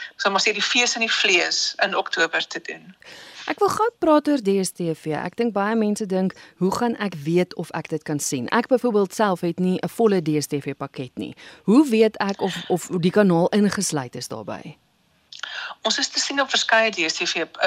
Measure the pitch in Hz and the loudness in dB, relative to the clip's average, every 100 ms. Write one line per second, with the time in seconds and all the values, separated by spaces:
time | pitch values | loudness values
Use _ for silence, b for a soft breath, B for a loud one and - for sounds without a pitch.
0 | B - 202 196 220 208 - 254 240 240 | B -4 -2 0 0 -2 -2 0 0 0
1 | 226 - 214 180 160 - - - 196 190 | -2 0 2 2 0 -2 -4 -2 -2 -2
2 | - - 165 160 - 170 - 165 165 190 | -4 -2 -2 -2 -6 -10 -12 -14 -18 -20
3 | B B B B B 311 392 - 453 - | B B B B B -2 0 2 -2 0
4 | 320 302 294 294 196 196 185 - 170 156 | 4 4 4 0 2 0 0 -4 -4 -4
5 | - 147 180 - 240 202 202 226 208 208 | -4 -6 -4 -2 -2 0 0 2 0 0
6 | 208 185 190 B B B 185 - 240 226 | -2 0 0 B B B -2 0 -2 -2
7 | 208 165 143 175 180 - 165 - - 156 | -6 -6 0 2 2 -4 -8 -8 -6 -6
8 | - 147 - 135 117 226 226 247 247 208 | -4 -4 -4 -4 0 0 2 2 4 2
9 | 196 - 214 180 175 170 185 185 170 - | 2 2 0 2 -2 0 0 0 -2 2
10 | 226 196 156 151 143 147 139 139 139 - | 4 4 2 -2 -2 -4 -6 -8 -10 -10
11 | 127 - 104 - B B - 233 302 220 | -12 -10 -12 -14 B B 4 6 6 6
12 | 220 - 196 196 190 170 - 175 - 185 | 4 2 -4 -2 -4 -4 -2 -2 -2 0
13 | 175 214 202 170 175 208 208 - 185 151 | 2 4 6 6 4 4 2 0 -2 -4
14 | 123 131 - 113 107 98 - - _ _ | -6 -10 -10 -10 -10 -12 -14 -20 _ _
15 | _ _ _ - B B B B 226 226 | _ _ _ -16 B B B B -4 -2
16 | 269 - - 277 269 240 - 220 220 196 | -2 -4 -2 -2 0 0 2 4 2 0
17 | 156 - 175 175 160 - | -4 -2 -4 -4 -6 -2